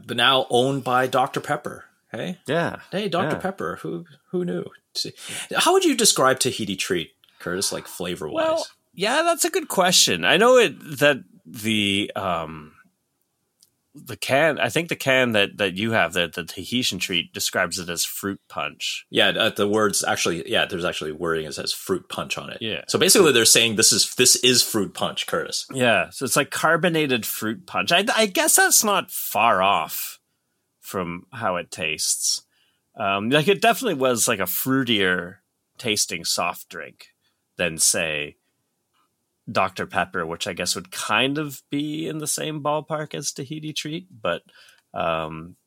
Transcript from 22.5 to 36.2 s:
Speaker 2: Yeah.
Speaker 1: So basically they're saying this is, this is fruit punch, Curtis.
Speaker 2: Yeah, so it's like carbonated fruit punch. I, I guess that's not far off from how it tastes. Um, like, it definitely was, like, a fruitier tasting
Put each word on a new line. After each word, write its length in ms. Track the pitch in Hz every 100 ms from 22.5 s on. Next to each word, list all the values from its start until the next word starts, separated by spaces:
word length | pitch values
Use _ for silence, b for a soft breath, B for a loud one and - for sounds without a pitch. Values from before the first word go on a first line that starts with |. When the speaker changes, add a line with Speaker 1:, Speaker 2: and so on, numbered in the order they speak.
| -
Speaker 2:
Yeah. 240 | 113 80 -
Speaker 1:
So 100 | -
basically 340 | 175 220 160
they're 120 | 117 110
saying 300 | 127 113 107
this 180 | 110
is, 220 | 101 - -
this 200 | - -
is 260 | 127 123
fruit 320 | - 110 90 -
punch, 320 | 87 - -
Curtis. 400 | 87 73 - -
Speaker 2:
Yeah, 380 | 135 123 98 85
so 160 | - 127
it's 100 | 147
like 140 | 139
carbonated 760 | - 160 165 175 160 147 120 -
fruit 420 | - 110 113 -
punch. 240 | 95 101
I, 120 | 175 220 220
I 100 | 220
guess 280 | 247 302 -
that's 280 | 381 -
not 280 | 214 196 -
far 500 | - - 104 117 95
off 580 | 95 90 78 - - - _ _ _ _ _ _
from 480 | - 101 87 87 -
how 260 | 113 110 87
it 120 | 82
tastes. 720 | - 78 78 - - - - _ _ _ _ _ -
Um, 340 | 101 98 113
like, 160 | 147 156
it 140 | 196
definitely 340 | 226 214 247 143
was, 280 | 131 117 -
like, 120 | 107
a 40 |
fruitier 960 | 90 - 131 131 123 104 92 90 87 92 _ _ _ _
tasting 460 | 117 104 - 87